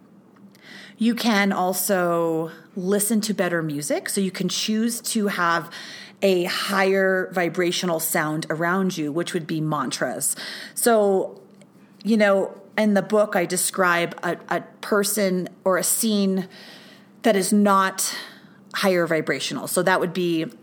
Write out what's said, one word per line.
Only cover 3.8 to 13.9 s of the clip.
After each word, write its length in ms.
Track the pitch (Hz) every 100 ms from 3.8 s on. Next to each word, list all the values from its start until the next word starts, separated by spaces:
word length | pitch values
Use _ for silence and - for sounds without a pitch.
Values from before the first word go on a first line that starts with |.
| 147 311 392
So 100 | -
you 100 | 190
can 200 | 180 185
choose 500 | - - 220 233 233
to 280 | - 226 202
have 420 | 180 170 170 160 - - - - -
a 240 | 196 185
higher 840 | 180 - - 196 190 196 190 185 185
vibrational 680 | 185 175 170 175 175 180 160
sound 440 | - 180 151 156 -
around 480 | 156 170 190 185 180
you, 140 | 147
which 200 | 147 170
would 140 | 180 156
be 140 | 160
mantras. 720 | 156 151 127 - 135 101 - - - - -
So, 640 | - - 220 202 190 - - - - - - - -
you 140 | 202 220
know, 340 | 208 196 175 - - -
in 180 | 214
the 80 | 202
book, 340 | - 214 208 196
I 100 | 175
describe 720 | 180 - - 180